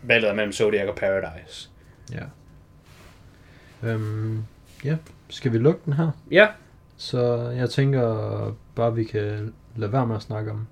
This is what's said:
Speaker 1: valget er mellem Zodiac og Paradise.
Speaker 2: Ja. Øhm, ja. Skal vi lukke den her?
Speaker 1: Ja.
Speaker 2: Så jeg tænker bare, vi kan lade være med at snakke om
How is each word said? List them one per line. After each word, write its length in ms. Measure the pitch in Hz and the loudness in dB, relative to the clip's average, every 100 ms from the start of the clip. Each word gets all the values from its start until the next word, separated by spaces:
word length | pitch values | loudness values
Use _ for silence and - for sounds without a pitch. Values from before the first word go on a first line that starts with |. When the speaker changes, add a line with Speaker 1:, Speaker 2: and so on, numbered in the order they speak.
Speaker 1:
valget 280 | 120 120 110 | 4 4 4
er 40 | |
mellem 180 | 104 104 | 0 -2
Zodiac 360 | 101 107 104 98 | 2 2 2 0
og 60 | 101 | -2
Paradise. 720 | 98 95 92 82 - - - - - - - | 0 0 -2 -10 -16 -18 -20 -20 -20 -20 -14
Speaker 2:
Ja. 100 | - - - - - - - - - - - - - - - - - | -12 -12 -18 -20 -20 -20 -20 -20 -20 -20 -20 -20 -20 -20 -20 -20 -8
Øhm, 640 | 113 113 110 107 110 110 110 - - - | -4 -2 -2 -4 -4 -4 -8 -14 -20 -8
ja. 120 | 135 160 - - - | -2 -2 -4 -20 -18
Skal 240 | - 139 | -4 0
vi 60 | 113 | 4
lukke 220 | 127 160 | 4 2
den 80 | - | 0
her? 180 | 143 165 - - | 0 0 -2 2
Speaker 1:
Ja. 160 | 165 214 - - - - - | 6 6 4 -20 -20 -20 -18
Speaker 2:
Så 540 | - 127 120 120 120 123 | -6 0 2 0 -2 -2
jeg 140 | 123 | -2
tænker 840 | - 139 135 117 110 107 104 107 107 - | 2 2 4 2 0 -2 -4 -4 -8 -12
bare, 200 | - 113 | 0 0
vi 100 | 113 | 2
kan 480 | 110 107 104 104 107 - - 117 | -2 -2 -2 -4 -6 -10 -16 -6
lade 160 | 107 | -2
være 140 | 110 120 | 0 0
med 100 | 110 | -2
at 60 | |
snakke 280 | - 107 107 | -4 -6 -6
om 160 | 107 110 | -6 -10